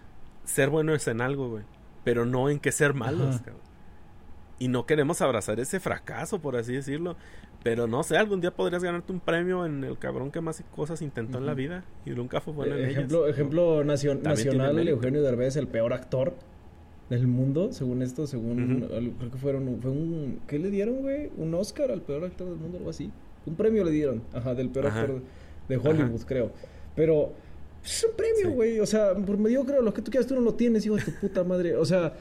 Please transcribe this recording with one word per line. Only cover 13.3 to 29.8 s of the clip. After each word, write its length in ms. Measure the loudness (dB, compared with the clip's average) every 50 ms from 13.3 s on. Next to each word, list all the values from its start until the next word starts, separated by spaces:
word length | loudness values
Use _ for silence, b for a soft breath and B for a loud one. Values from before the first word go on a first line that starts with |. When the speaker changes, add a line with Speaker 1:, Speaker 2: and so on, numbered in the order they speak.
| 2 2 0 2 4 4 4 6 4 4 4
Speaker 2:
nacio-, 260 | 2 2 2 2 2
Speaker 1:
También 220 | 0 2 0 0 0
tiene 160 | 2 2 2 4 4
Speaker 2:
nacional, 160 | 4 4 2
Speaker 1:
mérito. 200 | 2 2 2 2
Speaker 2:
Eugenio 260 | 2 2 2 2 2
Derbez, 340 | 4 2 2 2 0 0 0
el 120 | 0 -2 0
peor 240 | 0 0 2 2
actor 420 | 0 -2 -4 -2 0 0 0 0 -2 -6 -14 -20 -20 -20 -20 -20 -20 -20 -20 -20 -20 -20 -6 -2
del 160 | 0 2 4
mundo, 460 | 4 4 4 2 2 2 2 0 0
según 300 | -2 -2 -2 -2 0 -2
esto, 240 | -2 -2 -2 -4 -4
según 560 | -4 -4 -4 -2 -2 0 0 0 2 0 0 0
Speaker 1:
Ujú. 100 | -2 -4
Speaker 2:
al-, 160 | -4 -4 -4
creo 180 | -4 -6 -8 -8
que 80 | -8 -4
fueron, 400 | -2 -2 0 0 -2 -4 -4 -4
fue 100 | -2 -2
un... 480 | -2 0 -2 -2 -2 -4 -4 -4 -6 -6 -6 -4
¿qué 100 | -4 -2
le 120 | -2 0
dieron, 320 | 0 0 0 0 0 -2
güey? 280 | -2 -2 -2 -2 -4 -6 -6
¿Un 180 | -6 -4 -2 0
Oscar 360 | -2 -2 -4 -2 -2 -2 0
al 100 | -2 -4
peor 220 | -4 -4 -4 -4 -4
actor 240 | -6 -8 -8 -8 -8
del 100 | -8 -8
mundo? 200 | -8 -8 -8 -8
Algo 120 | -8 -8
así. 200 | -8 -6 -8 -10 -10 -14 -16 -18 -18 -12 -10
Un 80 | -8 -2
premio 260 | 2 2 4 4 4 4
le 60 | 4
dieron, 320 | 2 2 2 2 0 -2 -4 -6 -6
ajá, 200 | -4 -2 -2 0
del 140 | 0 -2 -2
peor 160 | 0 0 0 2
Speaker 1:
Ajá. 120 | 2 2
Speaker 2:
actor 200 | 0 0 -2 -4 -6 B B B B B B B -4 -2
de 80 | -2
Hollywood, 400 | 2 4 4 4 4 4 2 0
Speaker 1:
Ajá. 100 | -2 -4
Speaker 2:
creo. 260 | -2 0 0 0 0 B B B B B B B B 0
Pero 380 | 2 4 6 6 4 4 2 B B B B B B B -14 -16 -14 -10
es 200 | -8 -2 0 0 0
un 60 | 2
premio, 320 | 2 2 4 4 4 4 4
Speaker 1:
Sí. 40 | 4
Speaker 2:
güey, 240 | 4 2 4 4 2
o 60 | 2
sea, 280 | 4 4 4 4 4 4
por 220 | 2 0 0 2 4
mediocre 400 | 4 4 4 4 2 4 4
o 40 | 4